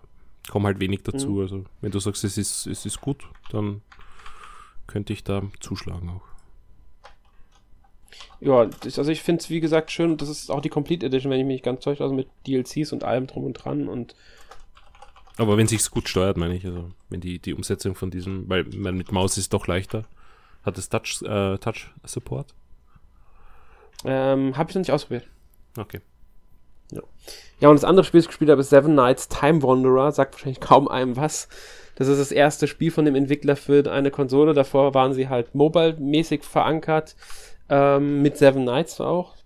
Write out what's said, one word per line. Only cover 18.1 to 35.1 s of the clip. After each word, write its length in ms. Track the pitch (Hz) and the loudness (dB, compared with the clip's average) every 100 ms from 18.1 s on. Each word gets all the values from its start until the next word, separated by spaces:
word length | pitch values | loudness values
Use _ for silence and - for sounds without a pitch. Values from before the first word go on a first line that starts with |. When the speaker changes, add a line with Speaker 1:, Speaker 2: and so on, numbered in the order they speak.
Speaker 1:
diesem, 380 | 90 90 95 90 | -8 -8 -10 -4
weil, 160 | 92 | -2
man 320 | - 98 98 92 | -2 -6 -6 -4
mit 160 | 87 | -2
Maus 240 | 95 98 101 | 0 0 -2
ist 160 | - | -4
doch 140 | 101 - | -4 -2
leichter. 380 | 90 101 110 107 - - - _ - | -4 -4 -8 -10 -18 -20 -20 _ -10
Hat 160 | - 95 | -8 -8
es 100 | - | -6
Touch, 340 | 113 - - | -6 -6 -10
äh, 360 | 101 104 98 95 | -4 -2 -2 -2
Touch 340 | - - - - | -6 -10 -14 -20
Support? 500 | - - - 131 143 - - - _ - - _ - - - - - - - - | -14 -12 -8 -10 -10 -18 -20 -20 _ -20 -20 _ -20 -20 -20 -20 -20 -20 -20 -12
Speaker 2:
Ähm, 520 | 135 135 135 135 135 131 | -4 -2 0 0 -2 -2
hab 120 | 165 | -4
ich 60 | |
noch 60 | 196 | -4
nicht 120 | 175 | -2
ausprobiert. 340 | 143 - 120 - - _ _ - - | -2 -2 -10 -12 -20 _ _ -18 -12
Speaker 1:
Okay. 240 | 101 98 _ _ - - - - - - - | -12 -12 _ _ -20 -20 -20 -20 -20 -20 -18
Speaker 2:
Ja. 120 | - - - - - - - | -16 -16 -20 -20 -20 -18 4
Ja, 80 | 143 | 8
und 80 | 147 | 8
das 80 | |
andere 200 | - 190 | 6 4
Spiel, 140 | 170 170 | 6 4
das 60 | |
ich 40 | 165 | 4
gespielt 220 | - 151 | 0 4
habe, 100 | 139 | 4
ist 100 | 135 | 8
Seven 220 | 139 143 | 6 6
Knights 360 | 147 123 131 - | 4 6 4 -2
Time 340 | - 143 165 | 0 2 4
Wanderer. 500 | 135 131 131 127 143 | 4 4 6 4 4
Sagt 220 | 147 135 | 2 0
wahrscheinlich 260 | - 135 131 | -2 -10 -6
kaum 280 | - 131 - | 6 6 6
einem 280 | 127 127 123 | -2 -2 -2
was. 320 | 156 - - - - - - - | -4 -4 -12 -18 -20 -20 -16 -4
Das 120 | 135 | 2
ist 100 | 143 | 2
das 140 | 139 | 2
erste 340 | - 143 - 147 | 4 4 4 -4
Spiel 240 | - 160 | 0 -2
von 140 | 165 | 2
dem 100 | 151 | 2
Entwickler 420 | 135 139 143 143 139 | 2 0 0 0 -2
für 340 | - 143 139 | 4 4 4
eine 200 | 123 139 | 2 0
Konsole. 440 | 139 135 135 151 | 0 0 4 4
Davor 400 | 147 135 139 139 | 4 4 4 4
waren 180 | 135 131 | 4 2